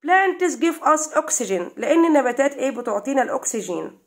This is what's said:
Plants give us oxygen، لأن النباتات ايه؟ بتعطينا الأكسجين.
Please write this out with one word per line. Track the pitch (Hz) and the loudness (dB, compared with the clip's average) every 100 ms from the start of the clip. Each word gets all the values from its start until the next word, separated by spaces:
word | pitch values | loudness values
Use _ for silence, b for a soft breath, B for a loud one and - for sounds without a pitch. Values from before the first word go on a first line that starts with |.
| 302 | 2
Plants | 370 392 359 359 | 2 2 0 -2
give | 254 330 330 | 0 -2 0
us | - 311 302 | 2 2 2
oxygen، | 240 320 - 214 185 175 - | -2 -2 -4 -2 -4 -4 -8
لأن | 233 330 | 2 4
النباتات | 330 294 247 240 277 | 6 4 2 0 -2
ايه؟ | 277 262 | 0 -4
بتعطينا | 233 233 208 - 277 | -4 -4 -4 -2 0
الأكسجين. | 240 262 - 226 185 165 160 - | 0 -2 -4 -6 -6 -8 -8 -14